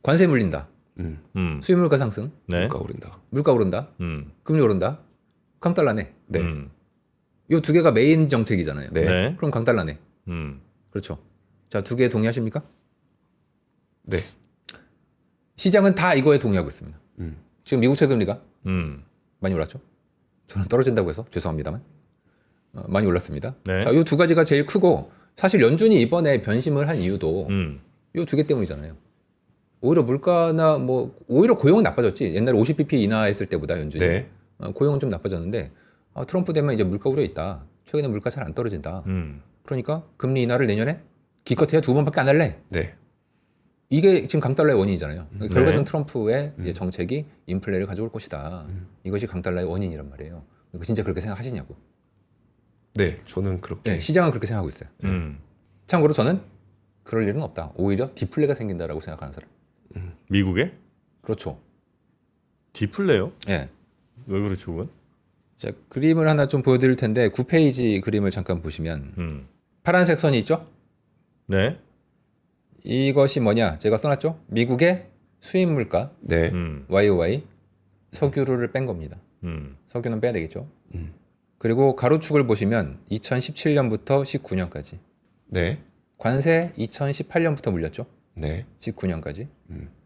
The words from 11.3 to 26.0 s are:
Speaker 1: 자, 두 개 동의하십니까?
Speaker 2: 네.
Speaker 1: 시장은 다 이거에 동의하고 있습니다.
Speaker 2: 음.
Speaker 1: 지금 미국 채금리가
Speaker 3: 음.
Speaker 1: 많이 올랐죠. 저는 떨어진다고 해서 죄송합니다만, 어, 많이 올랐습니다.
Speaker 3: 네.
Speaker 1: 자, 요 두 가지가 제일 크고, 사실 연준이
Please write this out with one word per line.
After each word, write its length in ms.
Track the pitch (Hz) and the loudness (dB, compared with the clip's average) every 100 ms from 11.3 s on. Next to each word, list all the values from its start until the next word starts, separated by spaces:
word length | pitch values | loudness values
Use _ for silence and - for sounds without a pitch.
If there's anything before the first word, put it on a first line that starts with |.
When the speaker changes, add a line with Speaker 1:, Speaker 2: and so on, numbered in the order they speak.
| _ _ _ _ | _ _ _ _
Speaker 1:
자, 140 | 107 | -6
두 140 | 101 120 | -4 0
개 120 | 123 | 2
동의하십니까? 540 | 113 110 123 110 151 - _ _ _ _ _ _ _ _ _ _ _ _ _ | 2 0 -2 -6 -8 -12 _ _ _ _ _ _ _ _ _ _ _ _ _
Speaker 2:
네. 160 | - 90 101 _ _ _ - - _ _ _ _ _ _ _ - | -6 -6 -6 _ _ _ -20 -20 _ _ _ _ _ _ _ -2
Speaker 1:
시장은 380 | 190 202 196 | 2 6 6
다 200 | 185 180 | 4 2
이거에 240 | 147 139 143 | 4 6 4
동의하고 320 | 117 95 73 | 4 0 -2
있습니다. 280 | - - 78 _ - | -10 -18 -18 _ -12
Speaker 2:
음. 180 | 85 71 _ _ | -12 -12 _ _
Speaker 1:
지금 160 | - 131 | -2 2
미국 160 | 123 139 | 4 4
채금리가 440 | 147 123 92 - - _ 92 | 4 4 0 -4 -10 _ -4
Speaker 3:
음. 380 | 92 80 71 - _ _ _ | -2 -4 -10 -18 _ _ _
Speaker 1:
많이 140 | 95 | -2
올랐죠. 260 | 90 78 139 _ _ _ _ _ _ _ | -2 -4 -8 _ _ _ _ _ _ _
저는 220 | 101 87 | -8 0
떨어진다고 420 | 120 131 113 87 | 2 4 2 0
해서 160 | 73 113 | -4 -6
죄송합니다만, 520 | 87 85 80 78 101 - _ _ _ _ _ _ _ _ | -6 -4 -4 -6 -8 -14 _ _ _ _ _ _ _ _
어, 120 | - - | -16 -2
많이 180 | 98 104 | 0 2
올랐습니다. 480 | 87 - 73 110 - | 2 -2 -8 -8 -10
Speaker 3:
네. 180 | 95 92 | -4 0
Speaker 1:
자, 120 | 113 | 4
요 80 | 143 | 4
두 140 | 160 147 | 4 2
가지가 280 | 170 170 | 4 4
제일 200 | 160 143 | 4 2
크고, 480 | 147 202 180 87 - - _ - | 2 2 4 2 -2 -20 _ -2
사실 240 | 190 196 | 2 4
연준이 400 | 113 160 220 190 | 4 6 6 6